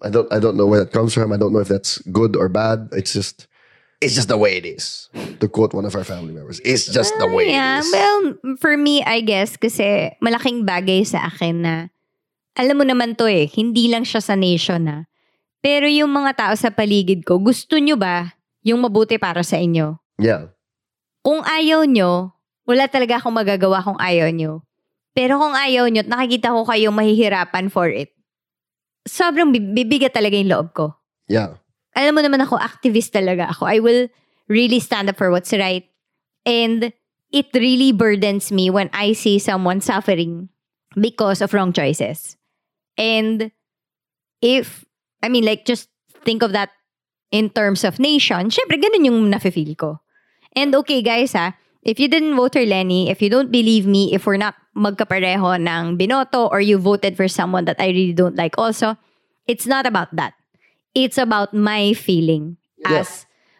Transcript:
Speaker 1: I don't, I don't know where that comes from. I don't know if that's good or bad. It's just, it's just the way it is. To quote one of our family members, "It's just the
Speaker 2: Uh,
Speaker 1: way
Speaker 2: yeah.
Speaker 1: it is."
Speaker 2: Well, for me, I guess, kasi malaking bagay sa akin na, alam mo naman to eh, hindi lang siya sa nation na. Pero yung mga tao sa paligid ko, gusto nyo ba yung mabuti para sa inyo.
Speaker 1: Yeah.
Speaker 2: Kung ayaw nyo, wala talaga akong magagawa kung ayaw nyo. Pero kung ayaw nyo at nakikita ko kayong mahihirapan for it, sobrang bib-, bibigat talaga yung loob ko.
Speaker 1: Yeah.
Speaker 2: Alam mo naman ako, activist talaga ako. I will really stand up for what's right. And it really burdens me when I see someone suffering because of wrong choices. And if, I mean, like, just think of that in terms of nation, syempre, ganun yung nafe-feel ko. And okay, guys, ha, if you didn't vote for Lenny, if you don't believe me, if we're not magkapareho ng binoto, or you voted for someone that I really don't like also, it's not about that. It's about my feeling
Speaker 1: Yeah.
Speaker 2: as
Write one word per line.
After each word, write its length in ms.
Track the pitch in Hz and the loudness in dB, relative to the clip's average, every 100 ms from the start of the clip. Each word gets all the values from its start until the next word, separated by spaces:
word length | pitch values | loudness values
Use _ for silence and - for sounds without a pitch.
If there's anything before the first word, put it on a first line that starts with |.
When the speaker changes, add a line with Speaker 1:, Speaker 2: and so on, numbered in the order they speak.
Speaker 1:
I 80 | - | -2
don't, 200 | 113 107 | 0 0
I 80 | 107 | 0
don't 160 | 110 98 | 0 2
know 100 | 101 | 4
where 100 | 104 | 4
that 140 | 95 | 2
comes 200 | 117 113 | 0 0
from. 180 | 113 110 | 0 0
I 40 | 101 | 0
don't 140 | 104 | 2
know 80 | 107 | 2
if 80 | 95 | 0
that's 320 | 98 - - - | -2 -2 -8 -4
good 220 | 95 113 101 | 0 2 2
or 100 | 92 | 0
bad. 400 | 98 110 113 110 | 0 0 -2 -4
It's 180 | - - | -8 -6
just, 360 | - 101 - _ _ _ _ _ _ | -6 -6 -10 _ _ _ _ _ _
it's 160 | 143 110 | -2 0
just 120 | 104 | 0
the 80 | 110 | 2
way 160 | 104 92 | 2 0
it 100 | 85 | -6
is. 440 | 80 - - - - - - | -10 -12 -14 -16 -14 -14 -4
To 60 | 104 | -2
quote 240 | - 110 | 0 0
one 100 | 95 101 | 0 -6
of 100 | 98 | -6
our 80 | 92 | -8
family 260 | 90 82 | -10 -12
members, 280 | 80 73 - | -14 -16 -8
"It's 240 | - 127 - | -2 -2 0
just 260 | - 403 440 | 0 0 0
the 80 | - | 0
Speaker 2:
Uh, 60 | |
Speaker 1:
way 160 | 453 427 | 0 2
Speaker 2:
yeah. 320 | 277 262 269 | 0 0 -2
Speaker 1:
it 40 | 311 | 0
is." 60 | |
Speaker 2:
Well, 280 | 381 403 415 349 233 254 262 | 2 2 2 0 -4 -8 -2
for 160 | 320 294 | 0 2
me, 240 | 294 285 | 2 0
I 200 | - 226 220 | 0 -2 0
guess, 320 | 196 208 - | 0 -2 -2
kasi 560 | 220 - 202 202 156 - | -4 0 0 0 -2 -4
malaking 420 | 214 233 254 240 202 | -2 0 -2 -2 -2
bagay 360 | 180 190 185 208 | -2 0 0 0
sa 160 | 202 - | -2 -4
akin 340 | - 170 170 170 | -4 -4 -2 -2
na, 100 | 165 170 _ _ _ _ _ _ - | -4 -8 _ _ _ _ _ _ -2
alam 180 | 254 285 | 0 2
mo 80 | 277 | 2
naman 320 | 247 233 226 | 2 0 0
to 80 | 226 | 2
eh, 220 | 190 151 | 2 0
hindi 400 | - 233 233 233 | 0 0 2 2
lang 140 | 233 240 | 0 -2
siya 160 | 226 | -4
sa 140 | 208 196 | -2 0
nation 480 | 185 175 - 175 165 | 2 0 0 -2 -2
na. 120 | 147 165 _ _ _ _ _ | -6 -12 _ _ _ _ _
Pero 280 | 277 285 294 | 0 2 2
yung 200 | 294 294 | 2 2
mga 240 | 277 277 269 | 0 -2 -2
tao 140 | 208 214 | -2 0
sa 160 | 240 | -2
paligid 560 | 214 208 208 185 190 160 | 0 0 2 2 0 0
ko, 80 | 180 | 2
gusto 360 | 202 247 - 311 | 2 0 0 0
nyo 200 | 294 285 | 2 0
ba 320 | 190 175 175 - _ _ | 0 -2 -6 -12 _ _
yung 200 | 214 233 | -2 0
mabuti 320 | 247 208 220 226 | 2 2 0 0
para 240 | 190 175 | -2 -4
sa 120 | 175 165 | -2 0
inyo. 400 | 175 165 151 160 _ - | 0 0 -2 -6 _ -2
Speaker 1:
Yeah. 320 | 110 95 80 _ _ _ _ _ _ _ | 0 0 -4 _ _ _ _ _ _ _
Speaker 2:
Kung 200 | 262 311 | -2 0
ayaw 400 | 285 320 311 320 302 | 0 0 2 2 4
nyo, 480 | 240 180 175 185 - _ _ - | 4 2 0 -4 -12 _ _ 0
wala 180 | 247 269 | 2 2
talaga 300 | 269 240 240 | 0 0 -2
akong 160 | 240 226 | -2 -2
magagawa 460 | 202 196 190 190 | 0 0 2 2
kung 140 | 190 196 | -2 -4
ayaw 300 | 185 175 160 | 0 2 2
nyo. 320 | 165 156 156 - _ _ _ _ - | 0 -6 -8 -16 _ _ _ _ -2
Pero 240 | 254 277 | 0 0
kung 140 | 302 269 | 0 0
ayaw 300 | 277 254 247 | 0 2 2
nyo 140 | 220 214 | 0 -2
at 60 | |
nakikita 420 | 240 254 240 233 | -2 -2 -2 0
ko 100 | 233 226 | 0 0
kayong 280 | 220 220 208 | 0 0 2
mahihirapan 720 | 214 214 214 196 180 185 190 | 2 2 0 -2 -2 -4 -4
for 180 | 190 175 | -2 -2
it, 240 | 110 143 _ _ _ _ _ _ _ _ _ - | -2 -8 _ _ _ _ _ _ _ _ _ -8
sobrang 440 | - 349 302 330 | -2 0 2 2
bib-, 220 | 247 202 220 | 2 0 -2
bibigat 380 | 226 285 262 | 0 2 0
talaga 240 | 240 208 202 | 0 0 2
yung 140 | 196 | 2
loob 160 | 170 165 | 0 -2
ko. 220 | - 156 - _ _ - | -4 -6 -8 _ _ -4
Speaker 1:
Yeah. 300 | 107 101 78 _ _ _ - | -2 -2 -8 _ _ _ 0
Speaker 2:
Alam 220 | 277 302 | 2 4
mo 20 | |
naman 200 | 294 277 269 | 2 2 0
ako, 120 | 247 | -2
activist 520 | - - 254 220 233 | -4 -4 0 0 0
talaga 380 | 208 190 180 175 | 0 0 0 -2
ako. 160 | 170 - | -4 0
I 140 | 220 | 2
will 280 | 226 240 247 _ _ _ - | 4 2 0 _ _ _ -2
really 320 | 214 240 240 | 0 2 0
stand 300 | - 220 196 | 0 -2 -2
up 80 | 190 | -2
for 140 | 190 | 0
what's 200 | 180 180 | 0 0
right. 340 | 214 190 185 - _ _ _ _ _ - | -2 -2 -4 -8 _ _ _ _ _ -2
And 480 | 233 226 226 233 - _ _ _ | 0 0 -2 -4 -8 _ _ _
it 160 | 277 277 | -4 0
really 380 | 247 240 254 269 | 0 2 4 4
burdens 600 | 208 226 208 202 202 - | 4 2 2 0 -2 -2
me 180 | 196 185 | 0 2
when 200 | 190 190 | 0 -2
I 200 | 196 208 | -2 -2
see 260 | 220 220 202 | 0 2 2
someone 420 | 202 190 180 190 | 2 -2 0 -2
suffering 680 | - 190 190 175 170 170 185 _ _ _ _ - | -2 -2 0 -2 -2 -8 -14 _ _ _ _ -2
because 440 | 220 233 214 190 | -2 0 -2 0
of 120 | 202 | 0
wrong 200 | 208 185 | 0 0
choices. 640 | 175 139 156 113 151 - - _ _ _ _ _ - | 0 0 -2 -4 -8 -14 -20 _ _ _ _ _ -4
And 540 | 220 220 220 220 220 - _ _ _ _ _ _ _ _ | -2 0 0 -2 -6 -12 _ _ _ _ _ _ _ _
if, 440 | 233 254 139 - _ _ _ _ | 0 2 -2 -10 _ _ _ _
I 60 | 220 | -2
mean, 160 | 247 220 | 0 0
like, 200 | 214 - | 0 -2
just 240 | 240 - _ _ _ - | -4 -6 _ _ _ -4
think 160 | 226 | -2
of 100 | 226 | 0
that 160 | 196 202 _ _ _ _ _ _ | 0 -4 _ _ _ _ _ _
in 180 | 208 214 | -2 0
terms 340 | 226 208 196 | 0 0 2
of 160 | 202 - | 0 0
nation, 500 | 269 294 - 175 190 | 0 2 2 0 0
syempre, 320 | 226 508 285 | -2 0 0
ganun 240 | 392 440 277 | 2 4 4
yung 260 | 233 214 | 4 2
nafe-feel 440 | 196 185 175 151 156 | 2 0 -2 -4 -6
ko. 260 | 156 156 _ _ _ _ _ - | -8 -8 _ _ _ _ _ -2
And 180 | 285 | 2
okay, 280 | 277 285 269 | 2 2 0
guys, 320 | 226 233 254 | 0 0 0
ha, 200 | 196 175 - _ _ | 0 -2 -6 _ _
if 160 | - 220 | -4 0
you 80 | 277 | 0
didn't 280 | 320 311 277 | 2 2 2
vote 180 | 254 | 2
for 120 | 277 233 | 2 0
Lenny, 440 | 190 185 180 180 | 0 0 0 0
if 120 | 190 | 0
you 80 | 202 | 0
don't 220 | 240 277 | 2 2
believe 340 | 240 220 220 196 | 2 4 4 4
me, 280 | 196 196 | 2 2
if 120 | 190 208 | 0 0
we're 160 | 196 | -2
not 140 | 208 - _ - | -2 -8 _ -4
magkapareho 840 | 208 196 214 185 185 190 185 180 | -2 -2 -2 -2 0 0 0 0
ng 360 | 170 165 170 175 | -2 -4 -4 -2
binoto, 520 | 190 269 262 254 233 | 0 0 -2 -2 0
or 100 | 202 | 0
you 160 | 208 202 | 2 2
voted 360 | 185 202 202 180 | 2 0 0 0
for 120 | 190 | -2
someone 380 | - 180 185 170 | 0 -2 -2 -2
that 120 | - | -2
I 80 | 190 | 0
really 200 | 180 185 | 0 0
don't 220 | 170 180 180 | 2 0 0
like 220 | 170 - | -2 -2
also, 400 | 226 220 220 220 _ _ _ _ - | -2 0 -2 -4 _ _ _ _ -6
it's 220 | 240 233 | -4 -2
not 180 | 269 262 | -2 0
about 240 | 202 - 165 | -2 -4 -6
that. 180 | 139 - _ _ _ _ _ 262 | -6 -8 _ _ _ _ _ -2
It's 240 | 262 - | 0 0
about 320 | 233 214 202 | 0 0 0
my 400 | 214 208 214 202 | 0 0 2 0
feeling 640 | 208 - 180 165 160 151 170 _ _ | 0 0 2 2 0 -4 -12 _ _
Speaker 1:
Yeah. 240 | - 156 180 | -2 -2 -2
Speaker 2:
as 220 | - - _ _ | -10 -20 _ _